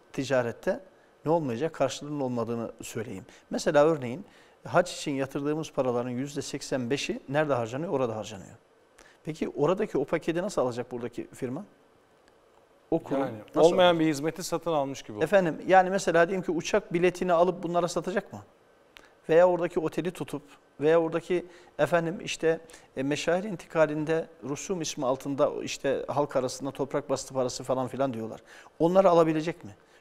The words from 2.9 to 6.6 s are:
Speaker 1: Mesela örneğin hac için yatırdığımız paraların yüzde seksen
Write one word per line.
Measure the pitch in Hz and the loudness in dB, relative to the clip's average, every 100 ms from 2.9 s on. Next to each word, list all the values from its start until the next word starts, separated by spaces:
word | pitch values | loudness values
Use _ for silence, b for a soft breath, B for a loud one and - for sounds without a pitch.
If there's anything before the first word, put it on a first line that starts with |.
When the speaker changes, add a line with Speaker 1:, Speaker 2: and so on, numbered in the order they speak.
| 127 107 95 - B B | -10 -10 -12 -16 B B
Speaker 1:
Mesela | 247 - 147 151 | -4 2 4 6
örneğin | 156 123 135 - b b b | 4 -4 -8 -12 b b b
hac | 143 143 180 | 0 2 2
için | - - | -2 -6
yatırdığımız | 135 135 - 143 151 156 | -4 -4 -4 -4 -4 -4
paraların | - 127 120 123 | -2 0 0 -2
yüzde | 123 143 143 | -4 -6 -6
seksen | - 143 | -8 -8